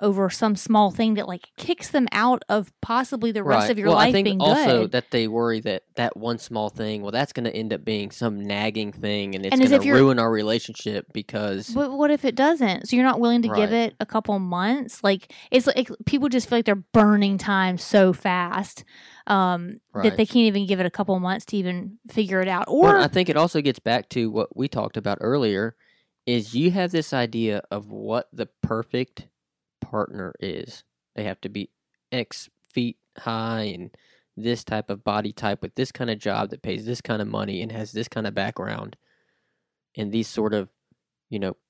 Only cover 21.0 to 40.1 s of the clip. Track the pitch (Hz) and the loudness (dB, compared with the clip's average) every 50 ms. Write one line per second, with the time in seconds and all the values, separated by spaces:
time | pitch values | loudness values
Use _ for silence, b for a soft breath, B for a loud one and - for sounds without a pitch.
21 | 196 208 190 185 180 180 190 185 - - - 202 185 180 180 180 190 196 208 - | -2 0 0 0 0 -2 -4 -4 -6 -6 -4 -2 -2 -2 -4 -6 -6 -10 -14 -16
22 | - 226 - 226 214 180 190 185 185 190 185 180 - - - 285 359 403 403 392 | -16 -8 -2 -2 -2 0 0 0 0 0 0 -2 -2 2 4 6 8 8 8 6
23 | 370 - - 185 180 175 143 151 165 170 - 160 143 139 123 - - 113 117 123 | 4 2 2 2 2 2 4 2 2 2 2 0 0 0 0 0 0 0 0 0
24 | - - - 131 113 110 107 110 107 - - - 131 143 - 123 110 107 - 110 | 0 -2 -4 -2 -2 0 0 -2 -4 -4 -4 -4 -4 -4 -2 -4 -6 -4 -4 -6
25 | 101 101 101 - - 113 131 147 123 107 101 95 107 113 - _ _ _ _ _ | -4 -4 -4 -2 0 0 0 2 2 2 0 0 -2 -4 -6 _ _ _ _ _
26 | _ _ _ _ - 123 123 117 104 113 117 123 156 180 180 202 180 170 175 165 | _ _ _ _ -4 -2 -2 -2 -2 -2 -2 0 2 2 2 2 0 0 -2 -2
27 | 151 - - 131 123 117 113 117 113 110 101 98 - - - 104 104 104 107 104 | -4 -2 -2 -2 -2 -2 -2 -2 -2 0 -2 -2 -4 -6 -8 -10 -10 -10 -14 -12
28 | 107 107 113 123 - _ - 127 107 - _ _ - - 113 113 117 _ - 123 | -8 -4 -4 -4 -4 _ -8 -10 -10 -10 _ _ -4 -4 -2 -4 -4 _ -4 -4
29 | 131 - - - - _ _ _ _ _ _ _ _ _ _ - - - - 107 | -4 -4 -8 -20 -20 _ _ _ _ _ _ _ _ _ _ -16 -14 -8 -4 -4
30 | 101 - - 101 92 85 - - - 98 80 - - - - - - _ _ _ | -4 -4 -6 -10 -10 -10 -10 -10 -10 -10 -8 -10 -10 -14 -16 -20 -20 _ _ _
31 | _ _ - - 107 101 95 - - 95 104 104 98 - _ _ _ _ _ _ | _ _ -10 -8 -8 -8 -8 -8 -10 -10 -8 -8 -10 -10 _ _ _ _ _ _
32 | _ - - 127 113 - - - - - _ _ _ _ - 131 120 120 - _ | _ -8 -6 -6 -6 -6 -8 -18 -18 -18 _ _ _ _ -4 -4 -4 -4 -4 _
33 | _ _ - - - 117 113 113 113 113 113 110 107 107 - - 90 - _ b | _ _ -20 -12 -8 -6 -4 -4 -4 -4 -4 -4 -4 -6 -6 -10 -12 -16 _ b
34 | b b b b b b b - 107 117 120 110 - - 110 107 104 - 104 98 | b b b b b b b -6 -4 -2 -2 -4 -4 -6 -6 -6 -4 -6 -8 -8
35 | - 107 101 107 104 104 - - - 104 101 - - 90 - - 131 - - - | -4 -4 -2 -2 -2 -4 -6 -6 -4 -4 -4 -4 -8 -10 -6 -6 -6 -6 -6 -8
36 | 127 117 110 104 - 104 101 104 101 101 - - - - 95 107 107 113 123 - | -6 -6 -6 -6 -4 -4 -2 -2 -4 -6 -6 -10 -8 -8 -8 -6 -6 -8 -8 -8
37 | - - 113 107 104 107 107 107 104 101 98 90 101 113 113 113 107 107 - 110 | -6 -6 -4 -4 -4 -6 -6 -6 -6 -6 -6 -6 -8 -8 -8 -10 -10 -8 -6 -8
38 | - - - 117 110 101 107 101 98 104 113 - 92 107 107 107 104 104 - _ | -8 -6 -6 -6 -6 -6 -4 -4 -4 -4 -6 -8 -8 -8 -8 -8 -10 -12 -16 _
39 | _ _ _ _ _ _ _ _ _ _ _ _ _ _ _ _ _ _ - - | _ _ _ _ _ _ _ _ _ _ _ _ _ _ _ _ _ _ -10 -8
40 | 107 101 | -6 -4